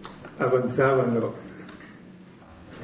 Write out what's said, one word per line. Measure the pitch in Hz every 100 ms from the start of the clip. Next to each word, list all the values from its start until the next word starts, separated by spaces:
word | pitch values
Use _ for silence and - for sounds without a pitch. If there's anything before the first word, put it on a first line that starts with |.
| - - - -
avanzavano, | 127 127 120 - 135 135 120 117 107 - - - - - - - - - - - - - - -